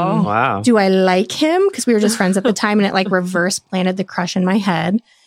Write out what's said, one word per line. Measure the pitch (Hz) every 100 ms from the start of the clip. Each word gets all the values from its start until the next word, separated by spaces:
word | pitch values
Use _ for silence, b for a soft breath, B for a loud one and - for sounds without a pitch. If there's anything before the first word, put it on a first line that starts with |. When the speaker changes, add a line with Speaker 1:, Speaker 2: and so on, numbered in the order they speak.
| 180 -
Speaker 1:
"Hmm, | -
Speaker 2:
Wow. | 104 135 120
Speaker 1:
do | 214 220
I | 190
like | 190 185 180 202
him?" | - 311 349 392
'Cause | 392 -
we |
were | 220
just | 220 226
friends | 185 190
at |
the | 240
time, | 196 214 208
and | 196
it, |
like, | 190 190
reverse | 185 180 185 175 185
planted | - 185 185 185
the |
crush | 190 - 180 196
in |
my | 185 208
head. | 196 165 175 208 b b